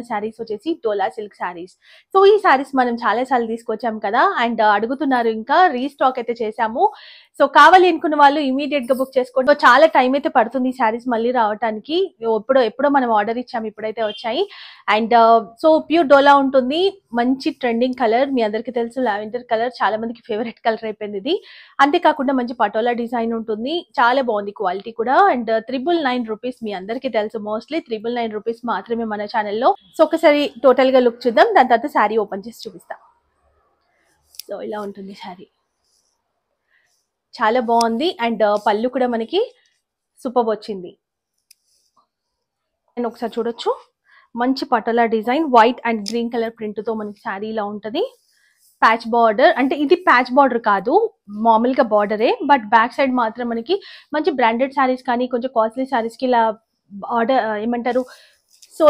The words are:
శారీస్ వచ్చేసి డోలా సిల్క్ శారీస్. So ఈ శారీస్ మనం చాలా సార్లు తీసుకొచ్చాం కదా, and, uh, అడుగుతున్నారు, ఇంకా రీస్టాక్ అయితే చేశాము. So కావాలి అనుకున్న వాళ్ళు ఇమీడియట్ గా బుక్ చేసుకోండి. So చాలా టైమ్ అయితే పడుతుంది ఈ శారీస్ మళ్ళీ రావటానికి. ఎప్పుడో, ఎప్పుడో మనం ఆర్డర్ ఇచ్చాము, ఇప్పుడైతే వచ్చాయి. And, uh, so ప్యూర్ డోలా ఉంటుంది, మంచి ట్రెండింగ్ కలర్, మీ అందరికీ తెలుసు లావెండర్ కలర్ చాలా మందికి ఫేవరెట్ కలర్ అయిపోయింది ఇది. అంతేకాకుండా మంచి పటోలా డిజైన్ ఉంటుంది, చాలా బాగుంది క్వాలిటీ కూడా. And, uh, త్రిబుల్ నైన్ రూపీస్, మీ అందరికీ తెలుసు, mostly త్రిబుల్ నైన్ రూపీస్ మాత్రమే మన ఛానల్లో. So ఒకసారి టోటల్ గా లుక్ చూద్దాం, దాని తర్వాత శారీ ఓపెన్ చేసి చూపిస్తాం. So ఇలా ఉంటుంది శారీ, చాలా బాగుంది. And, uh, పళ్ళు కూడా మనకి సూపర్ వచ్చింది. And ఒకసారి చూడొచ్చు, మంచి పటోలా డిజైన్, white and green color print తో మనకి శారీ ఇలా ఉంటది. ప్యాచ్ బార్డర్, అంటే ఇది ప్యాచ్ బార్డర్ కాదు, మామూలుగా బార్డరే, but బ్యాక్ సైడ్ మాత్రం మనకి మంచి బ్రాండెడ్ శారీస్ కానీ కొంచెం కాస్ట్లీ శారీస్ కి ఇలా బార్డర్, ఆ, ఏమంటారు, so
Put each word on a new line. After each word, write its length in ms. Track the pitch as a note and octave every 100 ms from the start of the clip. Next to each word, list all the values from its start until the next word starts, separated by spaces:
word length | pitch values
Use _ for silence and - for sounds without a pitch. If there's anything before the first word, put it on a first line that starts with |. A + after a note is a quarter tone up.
| A#3
శారీస్ 280 | G#3+ G#3+ A3
వచ్చేసి 280 | A3+ G#3+ D#4+ D#4+
డోలా 240 | A3 G3+ G3 A3
సిల్క్ 200 | G#3 -
శారీస్. 320 | F#3+ F3 F#3 _ _ - _
So 60 | - G4
ఈ 40 | G#4 F#4+
శారీస్ 260 | C4+ C#4 C4
మనం 140 | B3 A#3
చాలా 220 | A#3 G#3+ B3+
సార్లు 160 | B3+ A3+
తీసుకొచ్చాం 420 | A3+ - A3 A#3+ A3 G3+
కదా, 160 | A#3 F#4 D#4
and, 160 | A#3+ A3+ G#3+
uh, 40 | G#3
అడుగుతున్నారు, 520 | A3+ C4+ C#4+ B3 A3+ A3
ఇంకా 180 | A3 D#4 F#4 B3
రీస్టాక్ 440 | C4+ - C4 B3+
అయితే 140 | A#3 A#3
చేశాము. 420 | A3 G#3+ A3 B3 G#4 - - - _ -
So 40 | C#4 D4+
కావాలి 300 | D4+ F#4 F4+
అనుకున్న 240 | E4 E4+ D4+
వాళ్ళు 200 | C#4+ D4 C#4
ఇమీడియట్ 360 | C4 C#4+ C#4+ A#3+
గా 40 | B3
బుక్ 120 | C4 C4
చేసుకోండి. 320 | B3+ C4+ C4
So 40 | D4 D4
చాలా 200 | B3 D#4+ D#4+
టైమ్ 180 | B3+ C#4
అయితే 120 | D4+ C4+
పడుతుంది 340 | A3 C4+ C4
ఈ 20 | B3+
శారీస్ 280 | A3+ A#3 B3 A3+
మళ్ళీ 180 | A#3 B3
రావటానికి. 580 | G#3+ G#3+ A3+ G#3+ - E4 G4 - A3+ A3
ఎప్పుడో, 240 | G#3 C4+ A3+
ఎప్పుడో 220 | A3 B3 C#4
మనం 140 | A#3+ G#3+
ఆర్డర్ 240 | G#3 A#3
ఇచ్చాము, 260 | B3 A#3 A3
ఇప్పుడైతే 300 | G#3 A3 A3 G#3+
వచ్చాయి. 320 | G#3 A3+ C4+ G4+ - - - - G#3+
And, 160 | A3 A#3
uh, 140 | A3+ A#3 A3+ -
so 80 | D#4+ D#4 D#4
ప్యూర్ 200 | D#4+ C#4+
డోలా 220 | C#4 C#4+ C#4
ఉంటుంది, 380 | C4+ C4+ B3 D#4 G4 - _ A#3
మంచి 300 | A#3+ C4+ D#4+ -
ట్రెండింగ్ 360 | B3 A3+ B3+ B3
కలర్, 240 | A#3 A#3 C#4 C4
మీ 60 | G#3+
అందరికీ 260 | A3 A#3 A#3+
తెలుసు 200 | A#3 C4 B3
లావెండర్ 360 | G3+ A3 A#3+ B3
కలర్ 200 | A3 A#3+ B3+
చాలా 160 | G#3 G#3+
మందికి 200 | A3+ A#3 -
ఫేవరెట్ 340 | G#3 A#3+ - A#3
కలర్ 200 | G#3+ A3
అయిపోయింది 300 | G#3 G#3 G3+ A3+
ఇది. 100 | G#4 - - - - C#4
అంతేకాకుండా 500 | F4 E4 D4 C4+ C4
మంచి 140 | A#3+ B3+
పటోలా 300 | G#3 A3 A#3+ A#3
డిజైన్ 300 | A#3 A#3+ A3+ A3+
ఉంటుంది, 340 | A3 G#3+ B3 E4+ - -
చాలా 240 | A#3+ C4+ B3
బాగుంది 200 | G#3 G3+ G3+
క్వాలిటీ 320 | F#3+ F#3+ - F#3
కూడా. 180 | A3+ D4+ G4
And, 140 | C4 A3
uh, 80 | A3 A3
త్రిబుల్ 300 | C4 C#4 E4+ C4+
నైన్ 180 | B3+ A3
రూపీస్, 260 | G#3+ B3+ B3+ A3
మీ 60 | G3+
అందరికీ 300 | F#3+ B3 C4 A3+
తెలుసు, 200 | G#3 A3 G#3
mostly 300 | A3 - D#4+ D#4+
త్రిబుల్ 240 | A3 A3+ A#3+
నైన్ 140 | A3+ G#3
రూపీస్ 240 | A#3 A#3 A#3+
మాత్రమే 340 | G3+ G3 A#3 A3+
మన 100 | G#3 G#3
ఛానల్లో. 380 | A3+ G#3 G#3+ C#4 G4+ _ -
So 60 | D#4
ఒకసారి 360 | D#4+ D#4+ D4 C#4+ -
టోటల్ 280 | C#4 B3 C4 C4
గా 40 | B3
లుక్ 140 | A#3+ B3
చూద్దాం, 220 | A#3 A4 F#4+
దాని 140 | B3
తర్వాత 160 | A#3 C#4+ C#4+
శారీ 200 | G#3 A3
ఓపెన్ 200 | G#3 G3 G#3+
చేసి 160 | - G#3+
చూపిస్తాం. 340 | F3+ - - _ _ _ _ _ _ _ _ _ _ _ _ _ - -
So 80 | G3 A3
ఇలా 120 | G#3 G3+
ఉంటుంది 260 | G3+ G3 G3+
శారీ, 220 | G#3 F3+ - _ _ _ _ _ _ _ _ _ _ _ _ _ _ _ _ _ _ -
చాలా 240 | A3+ B3+ A3+
బాగుంది. 380 | A#3 A#3 A3+ E4 - A#3
And, 140 | G#3+ G#3
uh, 80 | G#3 A3
పళ్ళు 220 | G#3 B3 C4
కూడా 120 | B3 A3+
మనకి 260 | A3+ F4+ B4+ _ _ _ _ _ _ _
సూపర్ 240 | C4 B3 A3+
వచ్చింది. 380 | G#3 - G3 F3 - _ _ _ _ _ _ _ _ _ _ _ _ _ _ _ _ _ _ _ -
And 80 | A#3
ఒకసారి 220 | A#3 A3+ A#3+
చూడొచ్చు, 340 | A3+ A#3 G4 C5+ _ _ _ _ _ A3+
మంచి 240 | B3+ C4 -
పటోలా 320 | A#3 G#3+ A#3 A#3 A3
డిజైన్, 320 | G#3+ C#4 D#4+ A#3+
white 260 | A3+ B3 A#3
and 120 | A3+ G3+
green 180 | A#3 A#3 A#3+
color 160 | A3+ A3+
print 180 | G#3+ G#3 A3
తో 40 | A3
మనకి 200 | G#3 G#3 A#3
శారీ 200 | G3 A3 A3
ఇలా 100 | G3+ G#3
ఉంటది. 280 | A3 C4+ B4+ _ _ _ _ _ _ -
ప్యాచ్ 200 | A#3+ A#3 A#3
బార్డర్, 380 | A#3 A3+ G#3+ D#4 B3
అంటే 140 | C4 C#4+
ఇది 120 | C#4+ F4 E4+
ప్యాచ్ 220 | B3 B3 B3+
బార్డర్ 220 | C4+ A#3 A3+
కాదు, 240 | G3 G3+ F4+ A4+ _ - G#3 A3+
మామూలుగా 380 | A3 B3 C4+ A#3+
బార్డరే, 400 | G#3 G#3 G#3+ B3+ A#4+ D4
but 140 | C#4 G#3
బ్యాక్ 220 | A3+ A#3+ -
సైడ్ 180 | C#4 B3+
మాత్రం 260 | A3 A#3 A#3+
మనకి 240 | A3+ A#3 G4 - - - D4+
మంచి 160 | D#4 C4
బ్రాండెడ్ 340 | A#3 A#3 C4+ C#4
శారీస్ 260 | C4 B3+ -
కానీ 160 | A#3+ B3
కొంచెం 180 | B3 B3+ A#3
కాస్ట్లీ 280 | A3 B3+ C4
శారీస్ 260 | B3 A3+ -
కి 40 | B3+
ఇలా 120 | A#3 A3+ G#3+ _ _ _ G3
బార్డర్, 360 | - A#3 A3+ C4 A3
ఆ, 20 | G#3 A3+
ఏమంటారు, 360 | A#3+ A#3+ B3 B3 - _ _ _ _ _
so 100 | -